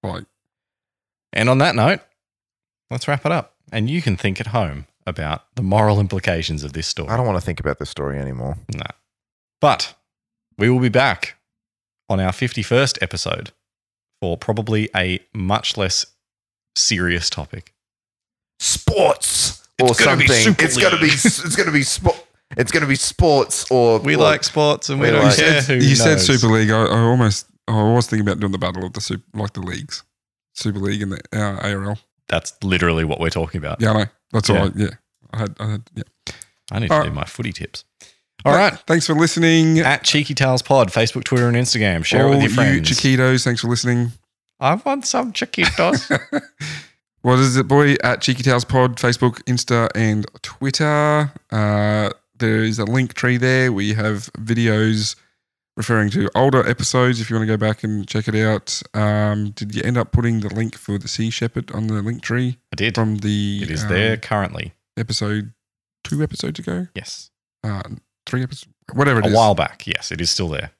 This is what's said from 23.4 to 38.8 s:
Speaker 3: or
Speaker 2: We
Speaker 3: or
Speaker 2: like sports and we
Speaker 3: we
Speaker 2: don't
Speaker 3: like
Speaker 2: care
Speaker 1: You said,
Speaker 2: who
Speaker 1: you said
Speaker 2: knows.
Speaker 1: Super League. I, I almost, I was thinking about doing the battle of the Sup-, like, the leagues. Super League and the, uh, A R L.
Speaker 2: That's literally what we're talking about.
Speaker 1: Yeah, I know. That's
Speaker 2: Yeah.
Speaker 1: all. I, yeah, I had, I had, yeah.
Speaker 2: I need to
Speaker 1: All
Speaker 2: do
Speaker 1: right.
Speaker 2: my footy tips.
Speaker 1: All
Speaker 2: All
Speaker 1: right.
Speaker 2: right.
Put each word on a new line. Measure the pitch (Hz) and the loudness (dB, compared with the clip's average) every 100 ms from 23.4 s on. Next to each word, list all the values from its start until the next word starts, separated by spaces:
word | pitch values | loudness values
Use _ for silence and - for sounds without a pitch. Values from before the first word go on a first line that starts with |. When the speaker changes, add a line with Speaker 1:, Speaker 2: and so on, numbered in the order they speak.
| 113 - - | 2 -2 0
Speaker 3:
or | 127 120 113 | 4 6 4
Speaker 2:
We | 139 151 | 2 4
Speaker 3:
or | |
Speaker 2:
like | 156 151 | 4 4
sports | - - 151 147 - | 0 0 2 2 -2
and | 139 | 0
we | - | 2
Speaker 3:
we | |
Speaker 2:
don't | 147 | 4
Speaker 3:
like | 139 - | 4 4
Speaker 2:
care | 156 | 4
Speaker 1:
You | 147 | 4
said, | 135 131 | 2 4
Speaker 2:
who | 139 | 4
Speaker 1:
you | 135 | 6
said | 117 - | 4 4
Speaker 2:
knows. | 92 | 4
Speaker 1:
Super | 131 113 | 4 4
League. | 110 107 | 4 4
I, | 110 | 4
I | 110 113 | 4 4
almost, | 117 127 113 101 - _ - | 4 4 4 2 -6 _ -4
I | 110 107 | 2 4
was | 117 113 | 4 2
thinking | 110 104 | 0 0
about | - | 0
doing | 104 | -2
the | 95 | -2
battle | 92 90 | -4 -4
of | 92 | -8
the | - | -8
Sup-, | - 95 - | -8 -8 -8
like, | 107 104 | -8 -8
the | - | -8
leagues. | 90 90 147 - _ _ _ _ _ | -10 -10 -12 -14 _ _ _ _ _
Super | - 110 101 | -8 -6 -4
League | 98 104 | -4 -4
and | 101 | -6
the, | 95 - | -8 -8
uh, | 110 104 98 | -4 -4 -4
A | 104 | -6
R | 101 101 | -6 -6
L. | 104 _ _ _ | -8 _ _ _
Speaker 2:
That's | 85 - - | -4 -4 -8
literally | 98 92 87 82 | -2 2 2 2
what | 82 - | -2 -2
we're | 82 | -2
talking | 85 82 90 | -2 -6 -6
about. | 73 - | -8 -4
Speaker 1:
Yeah, | 110 | 0
I | |
know. | 107 107 _ _ | 0 -2 _ _
That's | 113 107 | -2 0
Speaker 2:
Yeah. | 98 | 0
Speaker 1:
all. | 95 | 0
I, | |
yeah, | - 104 127 _ _ _ | -2 -6 -6 _ _ _
I | 110 | -8
had, | 104 - | -8 -6
I | 107 | -8
had, | 107 113 | -8 -10
yeah. | - - _ - - - _ - | -16 -16 _ -16 -16 -18 _ -10
Speaker 2:
I | - | -6
need | 110 | 0
to | |
Speaker 1:
All | 156 | 0
Speaker 2:
do | - | 0
Speaker 1:
right. | |
Speaker 2:
my | 143 | -4
footy | - - 117 | -8 -8 -10
tips. | - - - - _ - _ _ _ | -8 -12 -14 -20 _ -20 _ _ _
Speaker 1:
All | 135 | 2
Speaker 2:
All | 151 | 4
Speaker 1:
right. | 196 | 2
Speaker 2:
right. | - | 0